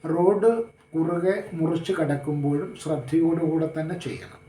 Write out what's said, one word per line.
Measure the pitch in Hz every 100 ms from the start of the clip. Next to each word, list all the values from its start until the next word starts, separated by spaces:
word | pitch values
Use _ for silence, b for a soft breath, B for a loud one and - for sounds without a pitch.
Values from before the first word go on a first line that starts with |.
| 160
റോഡ് | 165 180 196 226 233 233 _ _
കുറുകെ | 160 160 175 185 202 - 165
മുറിച്ച് | 160 165 - 180
കടക്കുമ്പോഴും | 147 143 151 147 143 143 135 -
ശ്രദ്ധയോടുകൂടെ | 151 147 123 160 165 165 156 160 160 -
തന്നെ | 160 175
ചെയ്യണം. | 127 95 - -